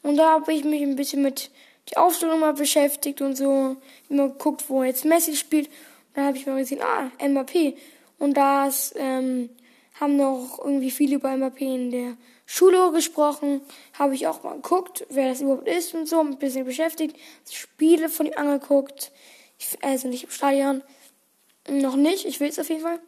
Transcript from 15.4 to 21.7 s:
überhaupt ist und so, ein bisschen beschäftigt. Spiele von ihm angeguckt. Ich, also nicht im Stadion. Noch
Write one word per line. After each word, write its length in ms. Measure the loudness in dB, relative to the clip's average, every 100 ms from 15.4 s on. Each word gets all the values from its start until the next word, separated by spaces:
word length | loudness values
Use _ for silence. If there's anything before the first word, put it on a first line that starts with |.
überhaupt 260 | 0 0 0
ist 280 | -2 -2 -6
und 120 | 0
so, 120 | 0
ein 180 | 0 -2
bisschen 280 | -4 -4 -6
beschäftigt. 520 | -2 -4 -2 -6 -6 -20 -20 -16
Spiele 600 | -16 -16 _ 4 6 4
von 180 | -2 -4
ihm 60 | -2
angeguckt. 760 | 0 -2 2 2 2 -12 -14 _ -20 -20 _ _
Ich, 240 | -10 -6
also 280 | -4 -4 -4
nicht 160 | -8 -10
im 40 |
Stadion. 540 | -2 2 2 2 -2 -6 _ -20 _ _ _ _ _
Noch 280 | -4